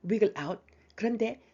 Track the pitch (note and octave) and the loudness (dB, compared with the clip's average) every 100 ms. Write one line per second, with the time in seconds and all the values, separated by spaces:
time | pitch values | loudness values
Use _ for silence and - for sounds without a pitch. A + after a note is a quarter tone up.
0 | F3 G#3+ G#3 F#3+ D3 F3+ _ _ _ - | -2 2 2 2 -6 -6 _ _ _ -4
1 | A3+ A#3 A3+ - _ | -2 0 -2 -4 _